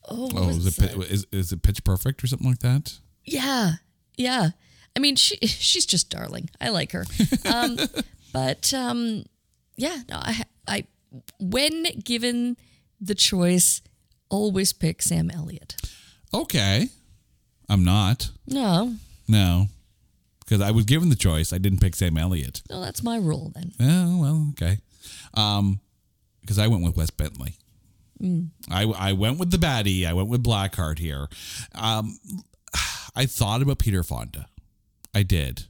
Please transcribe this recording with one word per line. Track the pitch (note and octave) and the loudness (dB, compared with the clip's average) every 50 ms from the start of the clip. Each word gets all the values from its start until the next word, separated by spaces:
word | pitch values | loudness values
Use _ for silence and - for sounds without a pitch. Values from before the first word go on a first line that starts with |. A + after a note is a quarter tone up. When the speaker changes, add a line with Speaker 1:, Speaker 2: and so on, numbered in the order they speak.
| _ - | _ -12
Speaker 1:
oh, | - - B3+ | -10 -8 -8
what | C4 - | -6 -2
Speaker 2:
Oh, | F#2 F#2 F2 | -2 0 0
Speaker 1:
was | E2 E2 F2 | 0 0 0
Speaker 2:
is | F#2+ E2 - | -2 2 2
it, | |
Speaker 1:
that? | - F#2+ - | 2 2 2
Speaker 2:
Pi-, | G2 F#2 | -4 -6
is, | - F#2+ G2+ F#2+ _ | -2 -4 -4 -4 _
is | - G2 F#2 E2+ | -4 -4 -4 -4
it | F#2+ E2 | -6 0
Pitch | - F#2+ G2 - - | 2 0 0 2 2
Perfect | - F#2+ F#2 - C3 C3+ - - | 2 2 2 2 -2 -4 -2 -4
or | |
something | B2 B2+ - - C3 | -4 -4 0 0 0
like | B2 - | 0 2
that? | - B2 B2+ C#3+ D#3 - - - _ _ _ _ _ | 2 2 2 2 0 -4 -12 -16 _ _ _ _ _
Speaker 1:
Yeah, | - - C4+ B3+ C#4 C4+ B3+ A3 F3+ D#3+ E3+ _ _ _ _ _ _ _ | -6 -4 -2 -2 0 0 2 2 0 0 -2 _ _ _ _ _ _ _
yeah. | - B3 B3 B3+ B3+ F#3 D#3+ - _ _ _ _ _ - _ _ | -4 -2 0 0 2 2 0 0 _ _ _ _ _ -20 _ _
I | - | 2
mean, | C#4 C#4+ C4+ | 2 2 4
she, | B3 - - G#4 - - | 4 2 2 2 0 0
she's | G#3+ - - - - - F4+ - | -2 0 0 0 0 2 2 2
just | - - E3 - _ | 2 2 0 0 _
darling. | - - - - - - - - _ _ | -4 -8 -8 -8 -8 -8 -10 -10 _ _
I | - - | -4 -2
like | A3 E3+ - - | -2 -2 -2 -4
her. | - - F2 - | -6 -8 -8 -6
Speaker 2:
<laughs> | - - A3 - - - - | 0 0 2 2 2 0 0
Speaker 1:
Um, | G3+ A#3 A#3+ A#3+ C#4+ A#3+ A#3 C#4 - - D#4+ B3 - - _ - - | 0 0 2 0 -2 0 -2 -4 -4 -4 -6 -8 -8 -12 _ -20 -8
but, | - C3 C3 C3 - - - - C4+ | -4 -2 -2 -2 -4 -2 -2 -2 -2
um, | C4+ B3+ A#3+ A#3+ A#3+ A#3 A#3 A3 G3+ - _ _ _ _ _ _ _ _ _ _ | 0 -2 -4 -4 -2 -2 -4 -4 -6 -10 _ _ _ _ _ _ _ _ _ _
yeah, | - - D#4 F#4 D4 A#3+ - | -6 -6 -4 -4 -6 -12 -10
no, | - | -10
I, | - - - A3+ A3+ A3+ _ _ _ _ - | -8 -6 -4 -4 -4 -6 _ _ _ _ -4
I, | G#3 G3 - _ _ _ _ _ - B2+ _ - - _ | -4 -4 -4 _ _ _ _ _ -20 -20 _ -20 -12 _
when | G3 F3+ G3+ B3+ C#4+ D#4 D#4+ E4 D#4+ E4+ - - G3 | -6 -2 0 2 2 2 0 0 -4 -4 -4 -6 -4
given | - A#3+ A#3 A3+ B3 A#3+ A#3+ A#3+ B3 A#3+ _ _ _ _ _ _ _ _ _ | -4 -2 0 0 0 0 0 -2 -2 -4 _ _ _ _ _ _ _ _ _
the | G#3 F3+ G#3 | -6 -6 0
choice, | - - - - F#3 F3 F3 F3+ F3+ F3 - - - _ - _ _ _ _ _ _ _ _ | 2 2 2 4 2 2 4 4 4 4 2 2 -2 _ -16 _ _ _ _ _ _ _ _
always | F#3+ G3 G#3 G#3+ F#3 F#3+ F#3+ F#3 | -2 0 0 0 0 0 0 0
pick | - _ - D#3+ E3 - | 0 _ -2 -2 0 0
Sam | - - E3+ E3+ D#3+ E3+ | -2 0 0 0 0 -2
Elliott. | E3+ E3+ D3+ D#3+ - - - _ - - - - - - - - _ _ _ _ - | -4 -6 -10 -10 -12 -14 -16 _ -12 -12 -12 -12 -14 -18 -20 -20 _ _ _ _ -4
Speaker 2:
Okay. | G#3+ D#4+ - - D3+ G2+ G2 G2 A2+ G3 C4 - _ _ _ - _ _ _ _ _ _ _ _ _ _ - | -4 -4 -2 0 0 2 2 2 2 2 0 -4 _ _ _ -20 _ _ _ _ _ _ _ _ _ _ 2
I'm | G#2 G2 F2+ | 4 4 6
not. | F2 F#2+ G#2 G2+ F#2 B2 - - - - - _ | 6 6 4 4 2 2 0 -2 -8 -10 -12 _
Speaker 1:
No. | - C4 C#4 B3+ G#3 F3 E3+ A3 B3 A#3 G#3+ - - - - _ - | -4 -2 0 2 2 2 2 2 0 -4 -8 -12 -18 -20 -14 _ 2
Speaker 2:
No. | A2 G#2+ G2 F2+ F2 F2 G2 G2+ - - _ _ _ _ _ _ _ _ _ _ _ _ - | 4 4 6 4 4 4 2 0 -2 -10 _ _ _ _ _ _ _ _ _ _ _ _ -2
'Cause | - A2+ G2+ | 0 2 2
I | G2+ G2+ | 4 4
was | A2 A2+ G#2 | 4 2 4
given | G#2 C3+ D#3+ F3 F3 | 4 2 4 4 4
the | C3 | 2
choice. | - - F#2+ D#2+ D#2 D#2+ - | 4 4 2 2 2 0 0
I | - F2+ | -2 0
didn't | F#2+ G2+ F#2+ F#2 | 2 2 4 4
pick | - F#2+ E2 | 2 2 2
Sam | - F#2+ F2 D#2+ D#2 | 0 0 2 2 2
Elliott. | D#2+ F2+ F#2 E2 C2+ B1+ - - - - | 0 0 0 -2 -4 -6 -10 -12 -14 -12
Speaker 1:
No, | - - | -10 -8
that's | F#3 - - - A#3+ | -8 -8 -8 -4 -4
my | A#3 A#3 | -2 -2
rule | A#3 G3 D#3+ D#3 C#3+ D3+ D#3 - | 0 0 -2 -2 -2 -6 -10 -12
then. | - F3 F3 - - | -10 -12 -12 -4 0
Speaker 2:
Oh, | A2+ C3+ E3 F3+ F3+ E3+ F3+ F3+ | 2 2 4 2 2 2 2 2
well, | D#3 C#3 D#3 D#3+ D3+ D3 | 2 2 2 0 0 -2
okay. | C#3+ - - F2 F#2+ G2+ - _ _ _ - - - - - - - | -2 -2 0 0 0 -2 -4 _ _ _ -20 -20 -20 -20 -20 -8 -2
Um, | A2 G#2+ G#2 G#2 G2+ G2+ G2 F#2+ G2+ _ _ _ _ _ _ _ _ _ _ _ _ _ | -2 0 0 2 2 2 2 0 0 _ _ _ _ _ _ _ _ _ _ _ _ _
'cause | - G#2+ G#2 | -2 0 2
I | G#2+ | 4
went | A2+ A#2 F#2 | 4 4 4
with | F2 E2+ - | 2 0 0
Wes | - D#2+ D#2+ | 0 -2 -2
Bentley. | - - D#2 D2 - C2 B1+ - - _ _ _ _ _ _ _ _ _ _ _ _ - | -2 -4 -8 -8 -6 -10 -10 -10 -10 _ _ _ _ _ _ _ _ _ _ _ _ -6
Speaker 1:
Mm. | - F#3 F3+ D#3+ F3 D#3+ - _ - - | -4 -2 -2 -2 -2 -4 -10 _ -12 -4
Speaker 2:
I, | E2 F#2 | 0 0
I | G#2 A2 G#2+ F2 F#2+ G2 | 2 0 0 0 0 0
went | G2 F#2+ G2+ A2 C3 E3 | 2 2 2 0 0 0
with | F#3 F3 | 0 2
the | F3 F3+ | 2 4
baddie. | E3+ D#3+ C3 A#2 G#2 G2+ F#2+ F#2 F2+ | 4 2 2 2 2 2 2 2 2
I | E2 | 2
went | E2+ F2+ F#2+ G#2+ | 2 0 0 0
with | A#2+ B2 | 0 0
Blackheart | A#2+ A#2+ A2+ G2+ G2 G2 - - F2 D#2 D2+ D#2 | 2 2 2 2 0 -2 -2 -2 -2 -2 -2 -2
here. | E2 D#2+ C#2+ C2+ C#2+ D2+ - - - - - - - - | -4 -4 -4 -6 -8 -8 -10 -14 -16 -14 -12 -12 -14 -14
Um, | - - A2 A2 A2+ A2 G#2+ A2 - - _ - G3+ F3+ - _ _ _ _ | -10 -4 -2 0 0 0 -2 -4 -8 -12 _ -14 -14 -14 -14 _ _ _ _
<sighs> | - - - - - - - - - _ | -8 -4 -4 -4 -4 -6 -10 -14 -10 _
I | A#2 C3 | -2 -2
thought | B2+ - - B2 G2+ G#2+ A#2+ | -2 0 0 0 0 2 2
about | C#3 C#3 C3+ - | 2 0 2 2
Peter | - A2+ G2 F#2 | 2 2 2 2
Fonda. | E2 - C#2 A#1+ A1+ A#1 - - - - _ - _ _ _ _ _ _ _ _ _ - - | 0 -2 -4 -8 -8 -10 -12 -14 -14 -14 _ -20 _ _ _ _ _ _ _ _ _ -4 0
I | G#2 | 0
did. | G2+ F#2+ G2 E2+ C#2+ C2 A#1+ - - | 2 4 2 2 2 -2 -6 -10 -12